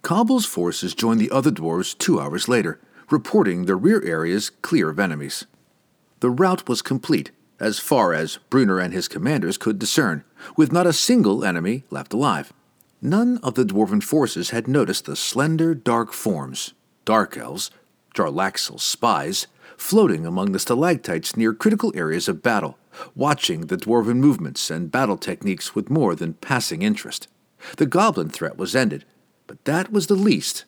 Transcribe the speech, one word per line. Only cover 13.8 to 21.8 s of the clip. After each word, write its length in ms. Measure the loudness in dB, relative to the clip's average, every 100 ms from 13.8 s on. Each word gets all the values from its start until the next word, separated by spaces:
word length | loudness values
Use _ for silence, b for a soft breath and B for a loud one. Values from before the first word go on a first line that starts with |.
| 2 0
forces 500 | 2 0 0 -2 -4
had 180 | -4 0
noticed 380 | 0 0 -2 -6
the 100 | -6
slender, 580 | -4 0 0 2 0
dark 380 | 0 0 0 -2
forms, 600 | -4 -4 -4 -6 -10 -12 _ _ _
dark 320 | 2 2 2 -6
elves, 360 | -12 -8 -10 b b _ _
Jarlaxle's 720 | -2 -2 0 -2 -2 -8 -6
spies, 640 | -6 0 0 2 0 -6 -6 B B B
floating 480 | 2 4 4 2
among 280 | -2 -2 -2
the 80 | -2
stalactites 760 | -2 0 2 0 -2 -6 -4 0
near 160 | 0
critical 380 | 2 2 2